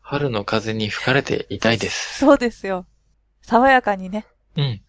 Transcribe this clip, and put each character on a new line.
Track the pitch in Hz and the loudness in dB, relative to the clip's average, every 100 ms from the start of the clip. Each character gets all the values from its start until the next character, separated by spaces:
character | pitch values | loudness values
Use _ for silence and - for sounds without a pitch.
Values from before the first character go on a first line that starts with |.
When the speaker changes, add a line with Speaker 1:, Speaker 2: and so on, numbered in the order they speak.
Speaker 1:
春 | - 143 143 | -6 -4 -2
の | 110 | -4
風 | 101 110 110 | -2 -2 -2
に | 110 107 | -4 -4
吹 | - | -2
か | - | 0
れ | 135 | 0
て | - - - | 0 -6 -4
い | 101 | -2
た | 110 | 0
い | 113 | 0
で | 90 | -2
す。 | - - - | -6 -8 2
Speaker 2:
そ | 269 | 4
う | 277 | 4
で | 240 | 2
す | - 190 | -4 -6
よ。 | 185 175 _ _ _ _ _ | -6 -8 _ _ _ _ _
爽 | - 233 269 | 0 4 6
や | 254 | 4
か | 208 | 2
に | 196 185 | -4 -6
ね。 | 208 - _ _ - | -10 -10 _ _ -4
Speaker 1:
う | |
ん。 | 139 101 | -4 -4